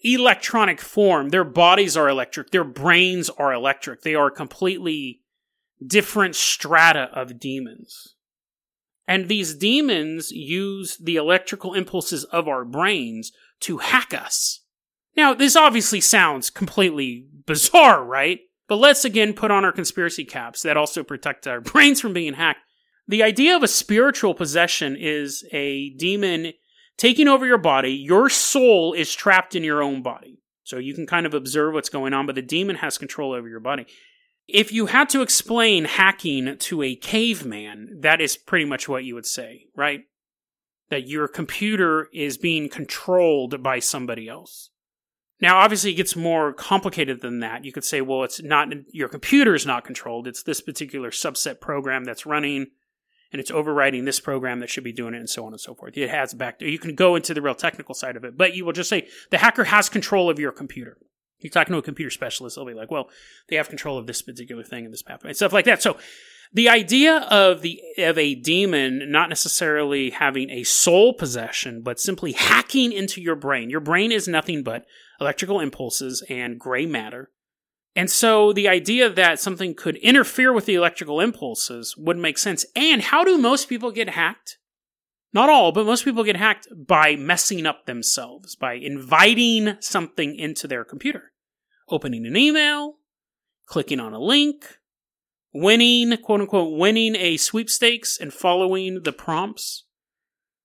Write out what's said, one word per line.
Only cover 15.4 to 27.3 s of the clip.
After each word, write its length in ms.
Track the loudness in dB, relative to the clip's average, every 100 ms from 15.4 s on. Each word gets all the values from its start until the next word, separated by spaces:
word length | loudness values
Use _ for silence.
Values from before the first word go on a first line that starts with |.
| 4 8
obviously 440 | 6 6 0 0
sounds 480 | 4 6 4 2 -6
completely 800 | -6 -4 0 0 0 -6 -6 -14 -14
bizarre, 580 | -4 -2 6 10 10 8
right? 380 | 4 0 0 -2 _ _ -4
But 100 | 6
let's 280 | 6 6
again 300 | 2 2 0
put 160 | 0 0
on 120 | 2
our 100 | 2
conspiracy 520 | 0 -4 -2 -4 -4
caps 380 | -10 -10 -10 -6
that 160 | -2 0
also 240 | 0 -4
protect 440 | -8 -8 -8 -8 -8
our 140 | -8
<laughs> 0 |
brains 400 | 0 4 6 4
from 140 | -2
being 180 | -4 -4
hacked. 280 | -2 -2 -2 _ _ _ _ -2
The 160 | 2
idea 320 | 2 4 4
of 80 | 4
a 60 | 2
spiritual 680 | 0 0 2 2 2 0
possession 600 | -2 -2 0 0 0 -4 -4
is 460 | -4 -4 -6 -10 -10
a 380 | -6 -4 -6 -8
demon 640 | -6 -4 -2 -2 -2 -6 -12 _ _ _ 2
taking 320 | 2 6
over 180 | 6